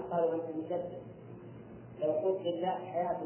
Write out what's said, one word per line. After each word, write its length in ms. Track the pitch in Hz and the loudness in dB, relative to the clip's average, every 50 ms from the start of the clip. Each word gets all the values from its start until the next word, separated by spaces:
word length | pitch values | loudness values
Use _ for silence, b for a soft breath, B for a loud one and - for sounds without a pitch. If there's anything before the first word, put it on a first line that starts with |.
| - - | 0 0
قالوا: 220 | 175 170 165 165 160 | 4 4 6 6 4
"أنت 100 | 165 165 165 160 156 156 | 2 0 -2 -2 -4 -2
مشبه". 340 | - 175 175 175 - - - - - - - - - - - - - - - - - - - - - - - | -2 -2 -2 -2 -4 -6 -8 -10 -10 -12 -14 -12 -12 -12 -12 -12 -12 -14 -14 -14 -14 -14 -14 -14 -14 -6 0
لو 100 | - 202 | 2 2
قلت: 300 | 202 - - 190 190 190 | 2 4 4 4 4 4
"لله 260 | 175 170 165 165 175 185 | 2 0 0 2 2 2
حياة 520 | - - - - 165 170 180 175 170 - 156 | 0 0 -2 -2 0 2 2 2 2 0 0